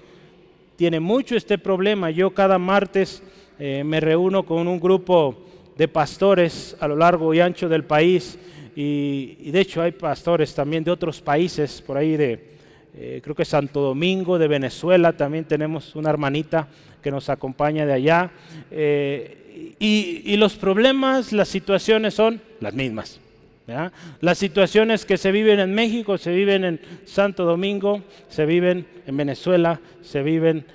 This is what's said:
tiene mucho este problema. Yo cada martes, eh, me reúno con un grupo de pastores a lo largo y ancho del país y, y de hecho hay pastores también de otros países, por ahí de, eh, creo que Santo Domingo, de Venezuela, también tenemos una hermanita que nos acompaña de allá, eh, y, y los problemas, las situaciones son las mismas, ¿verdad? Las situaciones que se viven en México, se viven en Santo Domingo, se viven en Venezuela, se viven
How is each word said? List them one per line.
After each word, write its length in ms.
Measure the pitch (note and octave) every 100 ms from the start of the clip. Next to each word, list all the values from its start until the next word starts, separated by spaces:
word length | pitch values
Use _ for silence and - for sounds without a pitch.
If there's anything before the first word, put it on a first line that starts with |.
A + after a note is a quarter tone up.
| - - - _ _ _ _ -
tiene 240 | F3 E3
mucho 360 | E3 A#3+ - A#3
este 240 | - G3+
problema. 500 | F#3+ F#3 G3 G#3 E3+
Yo 220 | D#3+ F#3+
cada 260 | F#3+ F#3+ F#3
martes, 640 | F3+ G3 F#3+ G3 F#3 - - - - -
eh, 240 | C#3+ C#3 D3
me 140 | D#3
reúno 440 | D#3 E3 F#3 G3
con 240 | F3 E3 F3
un 120 | F3+
grupo 680 | F3+ F#3+ F#3 F3+ C#3+ A#2 - - - -
de 100 | D#3
pastores 880 | D#3+ C#3+ - G3 F#3 E3+ - - -
a 80 | D3+
lo 80 | D3+
largo 380 | E3+ F3 D#3+
y 60 | D#3+
ancho 300 | F3 F3 F3
del 140 | D#3+
país 540 | D3+ D3+ E3+ F3+ - - - D3 B2+ D3
y, 640 | C#3+ C#3+ C#3+ C#3 B2+ -
y 120 | D3
de 100 | F3
hecho 200 | F#3+ E3
hay 100 | E3+
pastores 640 | E3+ D#3+ C3+ E3 E3+ D3 -
también 280 | C#3+ D#3+
de 80 | D#3+
otros 300 | F3 E3 -
países, 600 | - D3 F3+ - C#3 -
por 160 | - C#3
ahí 200 | D#3 D#3
de, 320 | C#3 A2 - - - - _ -
eh, 260 | A#2+ C3
creo 120 | - D#3
que 100 | D#3+
Santo 360 | D3+ C#3+ C#3+
Domingo, 580 | C#3 C3+ F3 F#3+ F3+ F3
de 80 | D#3
Venezuela, 680 | D3 C3 - E3 F#3 E3+
también 320 | E3 C#3+ D#3 D#3
tenemos 500 | D3+ D3+ D#3+ - D#3
una 140 | D#3
hermanita 580 | D3+ C#3 D3 D3+ E3 C#3+ - - -
que 100 | C#3+
nos 180 | C#3 C#3+
acompaña 560 | C3+ C3+ C3 D3 D#3 D3
de 80 |
allá, 380 | C3 C#3+ E3+ F3+ - - D#3+ -
eh, 1040 | D#3 D3+ C#3+ C#3 C#3+ - - - - - -
y, 420 | G#3+ G#3+ F#3 E3+ -
y 120 | G#3
los 180 | G#3 -
problemas, 760 | F#3+ F#3+ B3+ C4+ C4 C4 A3
las 160 | G#3 F#3
situaciones 680 | F#3+ F3+ G3 - A3 A3 -
son 260 | A3+ A3+ - -
las 140 | G#2
mismas, 460 | A2 C3 A2 - - _ _ _ _ -
¿verdad? 240 | B2 F3 - E3+ C#3+
Las 180 | E3+ F3
situaciones 640 | G3 E3 F#3 G#3 A3 A3 -
que 120 | F#3+
se 140 | G3
viven 280 | G3+ A3 G3+
en 140 | F#3
México, 440 | G#3 A3+ A#3 G#3 F#3+
se 140 | E3+
viven 320 | F3+ G3+ G3
en 180 | F#3 D#3+ - E3+ -
Santo 400 | - G3+ F#3+ F3
Domingo, 560 | E3+ G3 G3+ G3+ G#3 F#3 - -
se 160 | - D3+
viven 420 | F3 F3+ F3+ - - -
en 120 | C#3
Venezuela, 640 | C#3+ C3 F3 F3+ E3+ E3 - -
se 220 | - D3
viven 420 | C#3+ D#3+ E3 D#3+ C#3